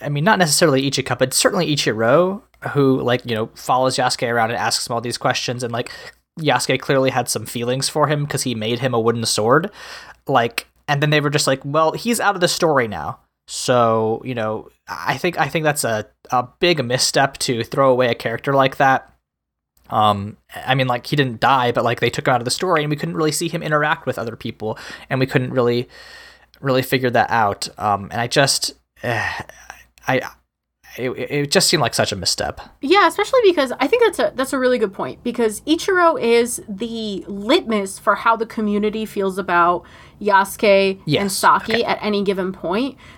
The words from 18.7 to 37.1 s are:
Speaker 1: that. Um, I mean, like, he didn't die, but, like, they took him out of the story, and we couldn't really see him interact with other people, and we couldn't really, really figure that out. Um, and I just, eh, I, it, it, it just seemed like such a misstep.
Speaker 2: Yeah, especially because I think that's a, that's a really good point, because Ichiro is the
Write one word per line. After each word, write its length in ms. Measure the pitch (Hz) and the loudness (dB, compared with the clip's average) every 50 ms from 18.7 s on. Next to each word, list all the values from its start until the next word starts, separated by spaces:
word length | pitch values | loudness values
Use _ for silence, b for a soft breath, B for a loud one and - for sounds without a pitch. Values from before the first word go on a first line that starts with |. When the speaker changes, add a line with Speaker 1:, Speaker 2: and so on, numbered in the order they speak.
| - - | 2 2
Speaker 1:
that. 340 | 143 135 131 120 - - _ _ _ _ _ _ _ _ _ _ _ _ _ _ _ - | 2 4 4 2 -2 -8 _ _ _ _ _ _ _ _ _ _ _ _ _ _ _ -4
Um, 460 | 117 113 107 107 101 101 101 104 - - _ _ - - - | 0 2 4 4 2 2 -2 -8 -12 -16 _ _ -16 -10 -4
I 80 | - 131 | -2 0
mean, 140 | 135 131 127 | 0 0 0
like, 180 | 123 - - | -2 -4 -4
he 100 | - 151 | -2 0
didn't 260 | 147 139 131 113 110 | 0 0 0 0 0
die, 300 | - 120 135 131 123 123 | 2 2 4 4 2 0
but, 120 | 117 127 117 | 0 0 0
like, 160 | 117 117 - | 0 0 0
they 100 | - 120 | 0 -2
took 180 | - - 143 - | -2 0 0 0
him 60 | 139 | 0
out 80 | 120 | 0
of 40 | 117 | 0
the 60 | 127 | -2
story, 300 | - - 185 185 175 156 | -4 -4 0 0 0 0
and 80 | 147 147 | 0 -2
we 60 | 151 | -4
couldn't 200 | 143 - 165 175 | -4 -4 -6 -4
really 160 | 170 156 156 | -2 -2 -2
see 160 | 147 - 175 160 | -2 -2 -4 -4
him 140 | 160 165 | -6 -6
interact 460 | - 165 151 147 151 151 160 160 - 143 | -4 -2 0 0 0 0 -2 -4 -4 -6
with 100 | - - | -6 -6
other 180 | 113 117 110 | -8 -8 -10
people, 440 | - - 117 110 - 107 107 110 B B B B B B B | -10 -10 -12 -10 -8 -8 -8 -8 B B B B B B B
and 80 | 139 131 | -2 -2
we 80 | 131 131 | -2 0
couldn't 240 | - 143 127 123 | 0 -2 -2 0
really, 360 | 123 131 120 120 120 120 117 B B B B B B B B B B B B B B _ | 0 0 2 2 0 0 -4 B B B B B B B B B B B B B B _
really 220 | - 139 127 131 | -2 0 0 0
figure 300 | 135 - - 127 127 123 | 0 0 -2 0 0 2
that 180 | 117 117 107 - | 2 2 2 2
out. 400 | - 117 110 101 98 - - - - - | 2 0 2 0 -2 -4 -8 -10 -10 -4
Um, 320 | 95 107 101 98 101 - | -2 -2 -2 -2 -2 -6
and 80 | - 117 | -6 -6
I 60 | 120 | -4
just, 480 | 117 - 151 139 131 - - - - - _ _ _ _ _ - | 0 2 2 2 2 2 -2 -4 -6 -8 _ _ _ _ _ -6
eh, 380 | 120 117 107 92 - - - - - B B B B B B B _ _ _ _ - | -4 -4 -4 -4 -4 -6 -8 -12 -14 B B B B B B B _ _ _ _ -2
I, 140 | 131 127 - - - _ _ _ _ _ _ _ _ _ _ - - - | -2 -2 -2 -6 -12 _ _ _ _ _ _ _ _ _ _ -20 -12 -8
it, 120 | 123 127 | -8 -8
it, 200 | - - 123 - | -6 -8 -8 -6
it 200 | 139 147 147 143 | -4 -4 -4 0
just 180 | - 190 - - | 2 2 2 2
seemed 120 | - 165 | 2 2
like 120 | 123 113 - | 0 0 0
such 180 | - 110 - | 0 0 0
a 40 | 104 | -2
misstep. 460 | 95 85 - - - - 73 - - - - - _ | -4 -4 -4 -4 -2 -4 -6 -6 -10 -16 -20 -16 _
Speaker 2:
Yeah, 260 | - 262 359 403 381 330 | 0 2 4 6 6 4
especially 340 | 320 - 427 - - 508 466 | 2 0 -2 2 2 4 4
because 280 | 381 349 311 269 247 - - | 4 4 4 0 -2 -2 -2
I 80 | 269 285 | 0 0
think 160 | - 494 480 | 2 4 4
that's 160 | 415 - - | 2 2 0
a, 140 | 240 208 - | -2 -2 0
that's 180 | 240 269 262 - | -4 -4 -2 -2
a 60 | 262 | 0
really 180 | 254 254 247 240 | 2 2 2 2
good 160 | 220 196 196 | 0 -2 -2
point, 300 | - 170 131 - - - | -6 -8 -8 -8 -6 -6
because 380 | 240 233 247 233 220 208 - | -6 -2 0 0 0 -2 -4
Ichiro 600 | - - 311 330 - - 381 359 349 330 311 - | -2 -2 -2 0 0 0 2 4 4 4 2 2
is 400 | 233 233 233 233 240 240 240 - - - | 2 2 4 4 2 0 -4 -8 -10 -12
the 580 | 208 190 233 226 226 226 220 214 | -8 -8 -8 -8 -6 -6 -6 -6